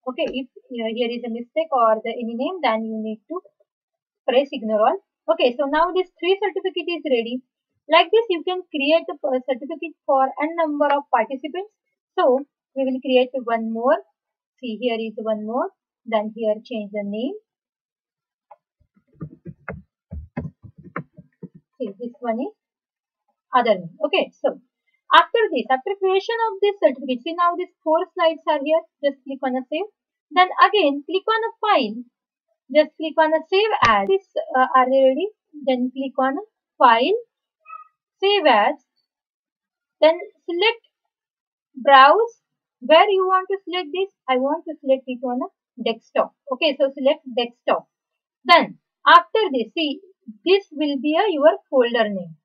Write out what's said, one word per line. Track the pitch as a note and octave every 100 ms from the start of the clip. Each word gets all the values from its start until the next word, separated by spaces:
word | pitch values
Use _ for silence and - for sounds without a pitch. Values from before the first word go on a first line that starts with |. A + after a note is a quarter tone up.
| -
Okay, | B3+ C#4+
if, | B3+ C4
uh, | - _ A#3+ A3+ A3+
here | A#3
is | A#3+ A#3+
a |
mistake | A3+ A#3+ D#4 D#4+
or | C4+ A3+ A3
the, | A3
any | A#3+ A#3
name, | A#3 D4 F#4
then | C4+ A3 A3
you | A3
need | A3 A3 _
to | F4 _ _ _ _ _ _ _ _ -
press | B3 C#4+
ignore | C#4 G#3+ G#3+
all. | A#3 G4 _ _ -
Okay, | E4 C#4 B3
so | C#4
now | D4+ F4
this | F4 F4+ _
three | E4+ G4
certificate | G#4 E4 F#4 F4 E4
is | E4+
ready. | D4+ A#3+ A#3 B3+ _ _ _ _ -
Like | D#4+ E4+
this, | A4 A4+
you | E4+
can | F4+ F#4 F#4
create | D4+ C#4 E4 D#4+
a | D4
p-, | C#4+ C4 B3+
certificate | C4 D4 D#4+ E4 _ -
for | C4+
n | C4+ - D4+ E4+
number | D#4+ D4 D4
of | C#4 -
participants. | A#3+ A3+ C4 D4+ F4 G#4 _ _ _ _ -
So | E4 B3+ C#4+ _ _
we | C4+ C4
will | B3+
create | C4+ B3+ B3+ C4
one | A#3 A3+ A3+
more. | A3+ B3 E4+ - _ _ _ _ _
See, | B3 G#3
here | B3 A3
is | A3+ A3
one | A3 G#3+
more. | G#3+ B3 F#4+ _ _ _ A3+
Then | A3 G#3+
here | A3 A3 G#3+
change | - A#3 G#3
the | G#3
name. | G3+ G#3 C4+ G#4+ _ _ _ _ _ _ _ _ _ _ _ - _ _ _ _ _ _ D#3 - - - - - _ _ _ D#2 - - - _ - - - - - - _ _ - D3+ _ _
See, | A3+ G3
this | A#3+ B3
one | B3 A3+
is | F#4+ _ _ _ _ _ _ _ _ _ _
other | - A#3+ F#3+
one. | E3 - D4
Okay, | F#4+ - _
so | C#4 - _ _ _ _ _
after | G4 F4 A#4 G#4
this, | C4 -
after | C4 F#4+ G4
creation | F#4+ F#4+ G4 A#4 A4+
of | G4
this | G4+ G4+
certificate, | D4+ C4 A#3 B3+
see | E4
now | E4+ F4 F4
these | F4+ _
four | D#4+ D#4+ F4+
slides | - E4 D#4+ E4
are | D4+
here. | C#4+ D#4+ E4 _
Just | C#4+ C#4 -
click | C4+
on | C4 B3+
a | B3+
save. | D#4 G#4 _ _ _ _
Then | D#4 F#4 -
again, | F#4 G4+ D4+ C#4
click | - F4+ G#4+
on | A4
a | A4 -
file. | G#4+ F4+ G#3+ A#3 A#3+ _ _ _ _ _ _
Just | C#4+ D4+
click | _ D#4 D#4
on | D#4
a | D#4 D#4
save | F#4+ G#4+ G#4+ -
as. | G3+ G3
This, | G4 _ - - B3+
uh, | B3+ C4
are | B3+
ready. | C4+ C4 C4+ G4+ _ _ D4+ C4+
Then | B3+ B3+
click | C4+ C4+ -
on | C4 D#4
a | G#4+ _ _ _
file, | A#3+ A3+ C#4+ A4+ A#4 _ _ _ D#5 - - _ _ _
save | G4 G4+ D4+
as. | A3 A3+ D4+ _ _ _ _ _ _ _ _ _ _ _ _
Then | D#4 F4 G4+ _ -
select | E4+ G#4+ A#4 _ _ _ _ _ _ _ _ _
browse. | C#4 B3 C4+ C#4 F4+ A#4 _ _ _ _ _
Where | B3+ D#4+ G#4
you | F#4+ F#4
want | F#4 F#4
to | G4 -
select | F4+ D4+
this? | F4+ G4 _ -
I | B3+
want | C4+ D#4+ E4
to | D#4
select | C4+ C4 C4
it | B3 B3
on | B3
a | F#4 _ _ -
desktop. | A#3 A3+ _ C4+ - _ -
Okay, | B3+ E4 C4
so | C#4 C#4
select | C4+ D4+ C4 A#3+
desktop. | A#3+ _ - G#3 - _ _ _ _ _
Then | - E4 A3 - _ _
after | - E4+ E4+ A4 F#4+
this, | C4+ A3
see, | - D4+ F#4+ - _ - A3 D#4+
this | G4 -
will | D4 D4+ C#4
be | D4+ D#4
a, | G#4+
your | D#4 D4+ G4 _
folder | C4+ A#3+ A#3+ G#3+
name. | F#3+ E3+ D#3+